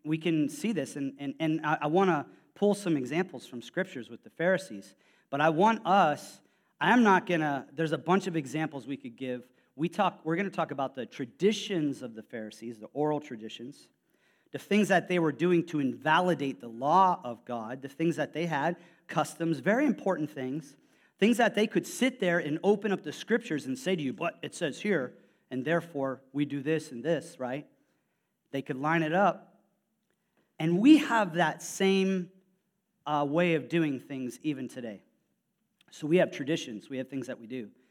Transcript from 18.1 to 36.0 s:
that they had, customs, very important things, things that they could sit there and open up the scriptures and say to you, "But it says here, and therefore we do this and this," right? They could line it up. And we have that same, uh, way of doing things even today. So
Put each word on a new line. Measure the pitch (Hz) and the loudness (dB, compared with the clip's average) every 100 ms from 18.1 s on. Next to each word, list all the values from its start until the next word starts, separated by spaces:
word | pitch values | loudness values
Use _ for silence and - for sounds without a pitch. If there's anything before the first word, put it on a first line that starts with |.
| 151 | 0
that | 139 | -4
they | 151 170 | -4 -2
had, | 143 160 175 - _ - | 0 0 -2 -10 _ -4
customs, | 160 147 - 165 143 | -2 -2 -2 -2 0
very | 143 240 294 | 0 2 2
important | - 196 160 147 | 0 -2 -2 -4
things, | 139 127 151 - - _ _ _ _ | -6 -6 -8 -10 -20 _ _ _ _
things | 214 240 | 2 4
that | 226 | 2
they | 202 214 | 2 0
could | 185 - | 0 -4
sit | - 254 262 | 0 0 2
there | 180 170 | 0 0
and | 143 160 | 0 0
open | 190 208 208 | 2 2 0
up | 190 | -4
the | 151 | -6
scriptures | - - 220 226 147 | -12 -2 -2 0 -6
and | 120 127 | -4 -6
say | 180 180 | -2 -2
to | |
you, | 135 | -2
"But | 107 165 - | -4 -6 -6
it | 143 | -12
says | - 156 - | -6 -6 -4
here, | 208 165 127 - _ _ _ | 0 0 -2 -10 _ _ _
and | 127 | -6
therefore | 131 165 165 139 135 123 _ | 0 0 -2 -4 -4 -6 _
we | 143 | -4
do | 143 143 | -4 -2
this | 139 160 - | -2 -2 -4
and | 120 | -6
this," | 147 151 - - | -2 -2 -4 -8
right? | 123 143 147 _ _ _ _ _ _ _ _ | -8 -8 -10 _ _ _ _ _ _ _ _
They | 135 | -8
could | 135 131 | -6 -4
line | 147 165 | 0 0
it | 156 | 2
up. | 180 190 - - _ _ _ _ _ _ _ _ _ _ - | 2 2 0 -10 _ _ _ _ _ _ _ _ _ _ -4
And | 160 175 | 0 4
we | 262 311 | 8 8
have | 294 226 190 | 6 0 0
that | 165 160 - | 2 0 0
same, | - - 196 190 190 185 175 _ _ _ _ _ _ _ 147 | -10 0 4 4 2 0 -4 _ _ _ _ _ _ _ -4
uh, | 147 143 | -2 2
way | 160 180 | 2 2
of | 156 123 | 2 0
doing | 165 156 127 | 0 0 -2
things | - 135 123 - | -8 -8 -8 -6
even | 156 131 123 | -6 -6 -8
today. | 131 117 98 _ _ _ _ _ _ _ _ _ | -10 -12 -12 _ _ _ _ _ _ _ _ _
So | - | -10